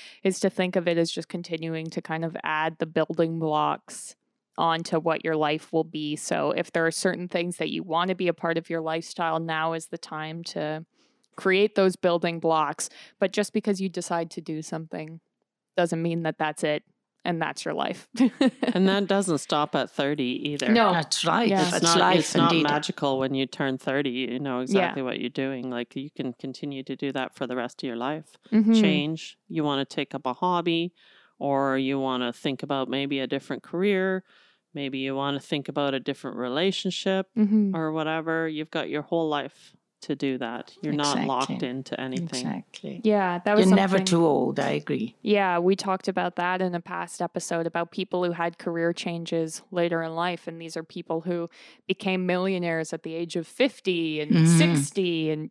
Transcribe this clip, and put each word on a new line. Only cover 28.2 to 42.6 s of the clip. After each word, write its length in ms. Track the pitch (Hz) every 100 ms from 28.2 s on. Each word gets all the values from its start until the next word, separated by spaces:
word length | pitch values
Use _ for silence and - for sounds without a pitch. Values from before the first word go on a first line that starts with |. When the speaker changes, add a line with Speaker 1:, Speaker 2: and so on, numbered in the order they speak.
| - _ -
Speaker 1:
Mm-hmm. 220 | 220 220
Speaker 2:
Change. 640 | 226 190 151 147 160 - - -
You 160 | 165
wanna 200 | 147 139
take 300 | 135 - 139
up 120 | 135 131
a 80 |
hobby, 580 | 123 180 175 170 165 170 _ _ _ _ -
or 380 | 143 139 139 135
you 200 | 131 139
wanna 340 | 135 127 120
think 300 | 120 151 131
about 260 | 135 139 131
maybe 300 | 131 139 135
a 60 | 131
different 360 | 139 - 135
career. 580 | - 170 202 190 190 185 - _ _ _ _
Maybe 240 | - 139 135
you 160 | 135 135
wanna 240 | 139 143
think 280 | - 151 139
about 260 | 135 143
a 60 | 135
different 360 | 135 135 135 -
relationship 920 | 123 135 190 185 190 180 196 190 190 233
Speaker 1:
Mm-hmm. 360 | 208 214 202 175
Speaker 2:
or 140 | 156
whatever. 560 | 156 156 160 160 165 160
You've 220 | 156 156
got 160 | 165 90
your 120 | 147
whole 260 | 147 170 160
life 460 | 147 135 _ - _ _ _
to 120 | -
do 220 | 131 139 127
that. 400 | 117 120 - -
You're 100 | 151
not 320 | 147 143 139 131
locked 180 | 131 135
Speaker 3:
Exactly. 200 | - 131
Speaker 2:
into 280 | 131 135 -
anything. 260 | 131 127 170 127 127
Speaker 3:
Exactly. 540 | -